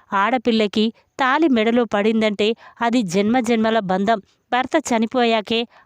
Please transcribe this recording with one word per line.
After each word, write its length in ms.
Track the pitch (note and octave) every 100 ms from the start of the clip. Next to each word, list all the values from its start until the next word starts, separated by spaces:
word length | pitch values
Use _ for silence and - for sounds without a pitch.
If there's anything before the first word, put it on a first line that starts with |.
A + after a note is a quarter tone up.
| -
ఆడపిల్లకి 760 | G3 G#3 B3+ B3 A3 G#3 A3 A3 - _ -
తాళి 300 | C4 D4 D#4+
మెడలో 360 | A#3 A3 A#3+
పడిందంటే 640 | A#3 G#3 G#3+ A3 A3 G3+ G#3 A3+ - -
అది 220 | A#3 B3+
జన్మ 380 | F#3+ F#3 G#3 B3+
జన్మల 380 | A#3 A3+ A3 A3
బంధం. 420 | F#3 F#3+ G3+ A#3 - _ _
భర్త 240 | B3 C4 E4
చనిపోయాకే 800 | - A3+ A3+ B3+ A#3 A3+ G3+ A3+ A#3 _